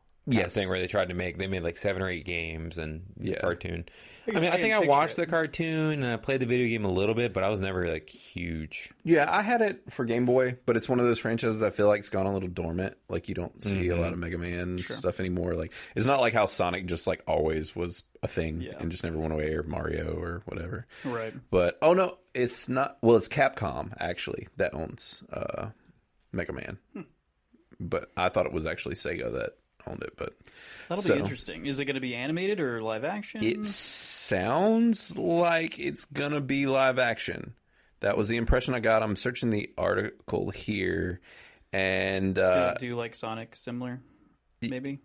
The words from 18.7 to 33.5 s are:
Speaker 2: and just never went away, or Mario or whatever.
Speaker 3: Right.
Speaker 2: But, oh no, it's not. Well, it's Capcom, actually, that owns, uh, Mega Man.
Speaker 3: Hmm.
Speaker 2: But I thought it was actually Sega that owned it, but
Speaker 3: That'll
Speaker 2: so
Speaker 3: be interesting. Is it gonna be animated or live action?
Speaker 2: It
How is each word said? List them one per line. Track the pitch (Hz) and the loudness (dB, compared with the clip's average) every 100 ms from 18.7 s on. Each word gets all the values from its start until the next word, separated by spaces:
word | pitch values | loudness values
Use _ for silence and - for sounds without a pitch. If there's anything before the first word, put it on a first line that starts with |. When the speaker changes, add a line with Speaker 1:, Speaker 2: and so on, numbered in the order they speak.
| - | -6
Speaker 2:
and | 82 | -6
just | 87 | -4
never | 90 78 | -4 -4
went | 80 | -2
away, | 78 76 | 0 0
or | 78 | -2
Mario | 76 76 78 78 80 | -2 -4 -2 -2 -4
or | 82 85 87 | -4 -6 -8
whatever. | - - 85 - - - | -8 -8 -6 -8 -10 -12
Speaker 3:
Right. | 135 117 110 131 - | -8 -6 -6 -10 2
Speaker 2:
But, | 92 87 - | 4 4 6
oh | 156 | 6
no, | 185 180 - _ | 6 4 -2 _
it's | 131 120 - - | -2 0 0 -2
not. | 131 139 - | 0 -2 2
Well, | 113 113 | 6 6
it's | - | 6
Capcom, | - 135 - 92 64 - - | 2 2 2 -4 -4 -6 -6
actually, | 85 87 - - - - | -4 -4 -6 -6 -6 -2
that | 92 | -2
owns, | 69 80 - - - - | -2 -8 -8 -12 -12 -10
uh, | - - - 107 - _ _ _ _ _ | -8 -6 -6 -8 -10 _ _ _ _ _
Mega | - 85 | -6 -6
Man. | 67 - 101 _ | -6 -10 -12 _
Speaker 3:
Hmm. | - - _ _ _ _ _ _ - | -14 -14 _ _ _ _ _ _ -12
Speaker 2:
But | 87 92 - - | -6 -6 -6 -2
I | 90 | 0
thought | - - | 2 0
it | |
was | 80 80 | 0 -4
actually | - - | -4 -6
Sega | - - 85 58 | -6 -6 -4 -4
that | 58 53 - _ _ | -4 -6 -8 _ _
owned | - - | -12 -10
it, | - - | -10 -10
but | - - - - - - - | -12 -12 -20 -20 -20 -16 -8
Speaker 3:
That'll | 180 | -2
Speaker 2:
so | 180 | 2
Speaker 3:
be | 143 | 2
interesting. | 98 123 - 80 135 | 0 -4 -8 -8 -4
Is | 135 | -2
it | 143 | -2
gonna | 135 | -2
be | 127 | -4
animated | 120 135 165 190 202 | -4 -4 -2 -2 -2
or | 139 117 | -2 -2
live | 110 110 | -2 -4
action? | 143 208 208 113 | -4 -6 -8 -2
Speaker 2:
It | 110 | -2